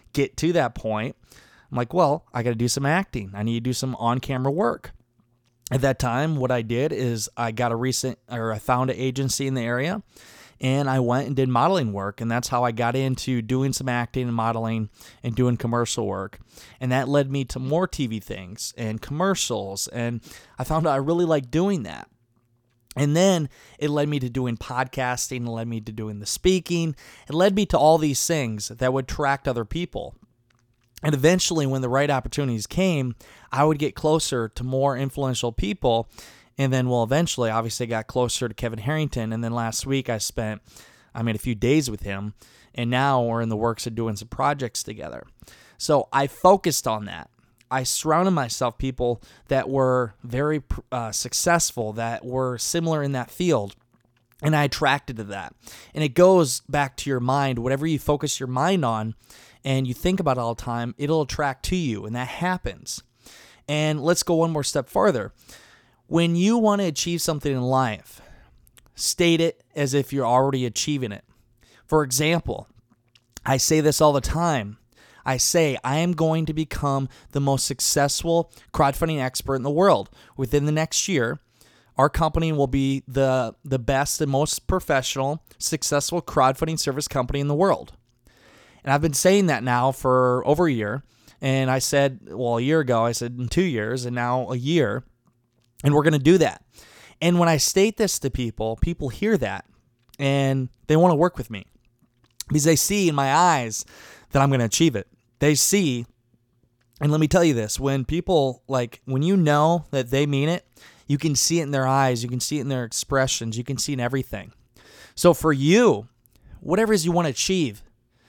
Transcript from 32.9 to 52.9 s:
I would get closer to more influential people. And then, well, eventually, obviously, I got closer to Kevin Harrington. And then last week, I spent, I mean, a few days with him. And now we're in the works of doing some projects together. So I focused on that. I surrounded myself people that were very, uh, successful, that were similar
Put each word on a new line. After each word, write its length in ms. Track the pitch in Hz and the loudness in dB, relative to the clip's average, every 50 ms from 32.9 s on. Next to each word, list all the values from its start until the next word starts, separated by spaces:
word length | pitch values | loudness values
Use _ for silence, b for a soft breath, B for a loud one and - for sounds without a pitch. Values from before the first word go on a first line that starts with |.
| 170 143 131 123 117 B B B B B B B | 2 0 -2 -2 -6 B B B B B B B
I 140 | - 131 147 | 0 2 2
would 160 | 156 156 143 | 2 2 2
get 160 | 151 139 - | -2 -4 -4
closer 520 | - - 156 156 160 - - 135 123 113 107 | -2 0 2 2 2 0 -2 -2 -2 -4 -4
to 140 | - - 123 | -6 -8 -6
more 320 | 127 131 135 135 139 135 | -2 0 0 0 0 0
influential 540 | 123 139 135 - 143 139 131 123 - - 120 | 0 -4 -4 -4 -4 -4 -2 -2 -2 -4 -4
people. 580 | 113 - - 202 208 - - 127 113 113 117 B B B B B B B B B B | -4 -2 -4 -4 -4 0 0 2 2 2 -2 B B B B B B B B B B
And 160 | - 139 131 | -2 0 0
then, 160 | 131 131 127 127 | 2 2 2 2
well, 140 | 123 120 | 2 0
eventually, 480 | 117 110 131 156 170 156 - - 120 110 | 2 2 2 0 2 0 0 -2 -2 0
obviously, 360 | 110 113 113 117 - - 123 | 0 -2 -2 -4 -6 -6 -4
I 40 | 113 | -4
got 160 | 117 110 107 | -4 -4 -6
closer 420 | - - 127 123 113 - - 127 113 | -4 -2 -2 0 0 -2 -4 -4 -6
to 60 | 110 | -6
Kevin 240 | - 127 117 113 110 | -6 -6 -6 -6 -4
Harrington. 540 | 101 131 156 156 151 139 - 123 110 110 | -4 -4 -2 -2 -2 -2 -2 -4 -4 -4
And 100 | 113 113 | -4 -4
then 100 | 117 113 | -4 -4
last 340 | 117 120 117 113 110 - - | -4 -2 -4 -4 -4 -6 -4
week, 220 | 135 139 135 120 - | -2 -2 -2 -2 -2
I 100 | 117 107 | -4 -4
spent, 440 | - - - - 113 107 107 101 B B B B B B B B B B | -4 -6 -6 -6 -6 -6 -8 -10 B B B B B B B B B B
I 120 | B 113 117 | B -4 -2
mean, 100 | 117 107 | -2 -2
a 60 | 107 | -2
few 160 | - 127 117 | -4 -4 -4
days 340 | 101 120 120 147 160 143 123 | 0 2 2 2 2 2 -2
with 120 | 107 - | -8 -8
him. 300 | - 101 98 98 101 107 - b b b b b b b b | -8 -8 -8 -8 -8 -10 -12 b b b b b b b b
And 120 | 127 120 117 | -6 -2 0
now 340 | 123 127 139 139 135 127 | 0 2 2 2 2 2
we're 200 | 120 117 113 117 | 0 0 0 -2
in 60 | 117 113 | -2 -2
the 80 | 110 | -2
works 320 | 107 117 117 113 - - 120 | 0 0 -2 -2 -2 -8 -8
of 80 | 113 | -6
doing 180 | 113 117 113 104 | -4 -4 -4 -4
some 140 | 104 117 117 | -6 -10 -12
projects 560 | - - 135 143 147 139 131 110 - - - | -4 -2 0 0 0 -2 -6 -8 -8 -10 -10
together. 420 | - 110 - 71 71 62 62 - - _ _ B B B B B B B B | -10 -12 -12 -12 -12 -12 -14 -16 -20 _ _ B B B B B B B B
So 300 | - - 151 135 - - | 0 2 2 2 2 2
I 160 | - 135 139 135 | 0 0 0 0
focused 580 | - - - 185 196 190 - 170 143 - - | -2 4 6 6 6 6 4 0 -2 0 -2
on 200 | 123 110 107 104 | -2 -4 -4 -6
that. 220 | 95 87 80 - - _ _ _ _ _ _ _ _ | -10 -12 -14 -16 -18 _ _ _ _ _ _ _ _
I 120 | 127 135 | -4 -2
surrounded 480 | 127 - - - - 156 156 165 185 190 | -2 -2 -4 -2 0 2 2 4 4 2
myself 480 | 180 156 127 113 - - 127 120 - - | 2 0 0 -4 -4 -4 -4 -4 -2 -4
people 420 | - 131 127 - 127 120 120 - B B B B B - | -6 -6 -4 -2 -2 -2 -2 -4 B B B B B -2
that 200 | 139 135 - - | 0 0 0 0
were 460 | 135 135 131 127 127 127 123 107 - _ | 0 2 2 2 2 2 0 -2 -6 _
very, 400 | - 120 120 131 143 151 156 147 - _ - - - _ | -12 -6 -4 -2 0 0 -2 -4 -4 _ -8 -8 -8 _
uh, 180 | 131 123 117 110 | -8 -6 -6 -6
successful, 800 | 104 - - 127 - - - 180 170 170 165 - - 123 110 107 107 | -6 -6 -6 -4 -4 -2 2 2 2 2 2 0 -2 -4 -6 -6 -4
that 300 | 113 117 117 117 - - | -4 -4 -4 -6 -6 -8
were 320 | 123 123 131 131 127 123 | -6 -4 -2 -2 -2 -4
similar 460 | 113 - - - 170 165 165 | -4 -6 -4 -2 -2 0 0